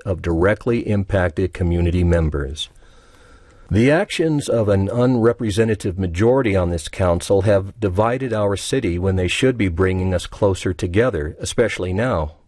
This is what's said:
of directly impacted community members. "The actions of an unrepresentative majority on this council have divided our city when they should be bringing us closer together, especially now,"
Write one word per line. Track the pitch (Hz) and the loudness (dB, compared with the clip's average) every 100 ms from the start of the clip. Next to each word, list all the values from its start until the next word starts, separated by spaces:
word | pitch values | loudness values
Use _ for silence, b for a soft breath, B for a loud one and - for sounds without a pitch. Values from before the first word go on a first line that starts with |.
| 107 | -4
of | 85 | -4
directly | 87 82 92 107 123 117 - | -2 2 2 0 0 -2 0
impacted | 101 95 98 90 - 92 | -2 0 0 0 -2 -4
community | - 87 85 87 90 | -2 0 0 0 2
members. | 87 85 78 71 67 71 - - b b b b b b b b b | 2 2 0 -2 -6 -8 -12 -14 b b b b b b b b b
"The | 110 131 | 2 4
actions | 156 214 - 160 147 - | 2 0 -2 0 0 0
of | 117 104 | 0 2
an | 98 98 | 2 0
unrepresentative | 123 127 120 117 117 113 101 113 104 107 87 | 0 2 4 2 2 -2 0 0 0 -4 -4
majority | 92 82 113 131 117 | -4 2 2 4 2
on | 95 87 | 2 0
this | 85 - | -2 -6
council | - 92 87 - 98 | -2 0 0 2 2
have | 104 98 98 - | 4 2 0 -4
divided | 104 90 113 131 135 | -2 0 0 0 -4
our | 107 101 | -2 0
city | 98 - 135 101 87 | -2 -2 -2 0 0
when | 95 92 | 0 0
they | 90 | 0
should | - 131 120 | 0 0 2
be | 95 | 0
bringing | 82 92 92 92 | 2 2 2 0
us | 90 - | -2 -4
closer | - 104 92 98 | -2 0 0 -4
together, | 90 87 95 127 87 76 - | -4 -2 0 0 0 -6 -8
especially | - - 110 - 92 | -6 0 0 0 -4
now," | 95 127 90 76 - | -2 0 -2 -4 -8